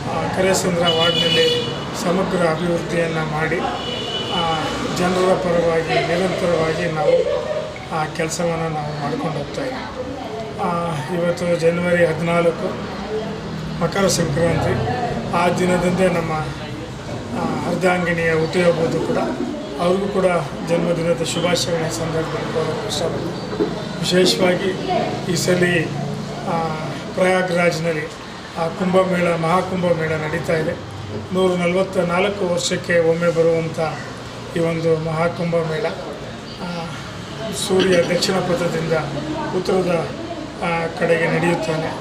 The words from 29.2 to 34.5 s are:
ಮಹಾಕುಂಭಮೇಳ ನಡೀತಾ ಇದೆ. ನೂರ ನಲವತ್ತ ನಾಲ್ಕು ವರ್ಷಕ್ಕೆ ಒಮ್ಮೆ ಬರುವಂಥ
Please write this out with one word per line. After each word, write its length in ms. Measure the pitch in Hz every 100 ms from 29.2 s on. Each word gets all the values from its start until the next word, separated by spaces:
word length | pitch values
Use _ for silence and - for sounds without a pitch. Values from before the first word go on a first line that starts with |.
| 175
ಮಹಾಕುಂಭಮೇಳ 760 | 165 165 185 180 175 175 160 160
ನಡೀತಾ 440 | 156 156 165 170 165
ಇದೆ. 160 | 160 190 - - - 110 -
ನೂರ 220 | 185 185 180
ನಲವತ್ತ 400 | 175 180 190 190
ನಾಲ್ಕು 500 | 170 175 208 202 185
ವರ್ಷಕ್ಕೆ 520 | 175 - 175 - 170
ಒಮ್ಮೆ 320 | 165 165 170
ಬರುವಂಥ 500 | 165 165 165 165 151 156 139 - - - - -